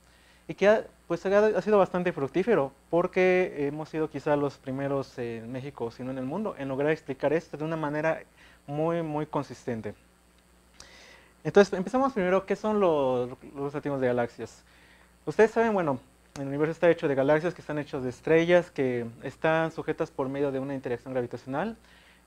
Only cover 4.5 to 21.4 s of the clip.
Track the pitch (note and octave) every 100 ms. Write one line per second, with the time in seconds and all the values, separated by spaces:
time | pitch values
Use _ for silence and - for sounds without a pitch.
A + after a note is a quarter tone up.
4.5 | - - C3 C#3 C#3 C3 - A#2+ A2+ A2+
5.5 | C3 C#3 - A#2 - B2+ C3 B2+ E3 G#3+
6.5 | - C3+ C3+ D3 D#3 - C3 C#3+ D#3+ E3
7.5 | D3 D#3 D#3+ D3+ D3+ D#3 C#3 - _ -
8.5 | _ - D3 E3 E3+ D#3+ D3 D3+ D#3 C3+
9.5 | B2 - A2+ G#2+ - _ _ _ _ _
10.5 | _ _ - - - - - _ _ D#3
11.5 | E3+ G3+ F#3 F#3 B3+ C4 A#3+ F3+ F#3+ F#3+
12.5 | G3+ G#3+ G#3 F#3+ D3+ C3+ B2+ B2 C3 -
13.5 | C#3 C#3+ D3 C#3+ C#3 B2+ B2 A#2+ - A2+
14.5 | - _ _ - - _ _ - D3+ A3
15.5 | A3+ A3+ G#3 D#3+ B2+ - _ _ - C#3
16.5 | C#3 D#3 D#3+ F3 E3 E3 C3+ C3+ D3+ E3+
17.5 | - - D3+ C#3+ D3 B2+ A#2+ - D#3+ E3+
18.5 | F3 E3 - C3 B2 A#2 A#2 C#3 - E3
19.5 | D#3+ D#3+ D#3+ D#3 D3+ D#3+ - C3 C#3 C#3+
20.5 | C3 C3+ C3+ C3 A#2+ C3+ C3 A#2+ B2